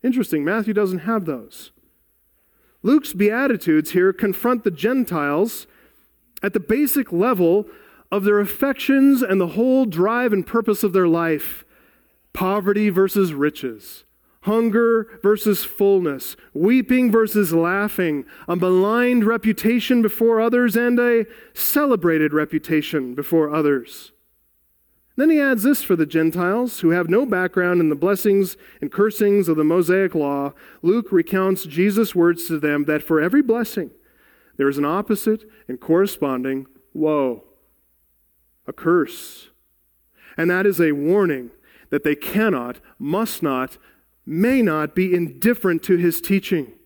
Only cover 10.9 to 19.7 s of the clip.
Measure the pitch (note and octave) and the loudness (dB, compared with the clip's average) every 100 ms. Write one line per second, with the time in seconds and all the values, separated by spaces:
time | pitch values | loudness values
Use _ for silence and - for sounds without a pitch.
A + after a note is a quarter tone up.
10.9 | F#3 F3 E3 E3 D3+ - - - _ _ | 2 2 2 0 -2 -4 -14 -20 _ _
11.9 | _ _ _ _ - F#3+ G3+ F#3+ G3+ G#3+ | _ _ _ _ -4 -2 0 0 0 2
12.9 | F#3 F#3+ G#3 F#3 C#3+ D3 D3 C3 G#2+ - | 2 2 2 0 0 -2 -2 -10 -10 -20
13.9 | - _ _ _ _ F#3+ A3 A#3 G#3+ A#3 | -20 _ _ _ _ -2 0 2 2 2
14.9 | A3+ G#3+ - G3+ G#3 G#3+ G3 - - G3+ | 0 -2 -2 0 2 0 -2 -4 0 2
15.9 | G3 E3+ C3+ - - - C#3+ F#3 B3+ - | 2 0 -6 -12 -18 -14 -2 2 2 2
16.9 | B3+ B3 A3 A3 G#3+ F#3 E3 E3 G3 G#3 | 2 4 2 2 0 2 0 0 -2 -4
17.9 | - F3 D3 B2+ - - F3 F#3 F#3 G3 | -2 -2 -2 -8 -18 -6 -2 2 2 2
18.9 | A3+ B3 B3 G#3 A#3 A3 G3+ G#3+ | 2 2 2 2 0 -2 0 0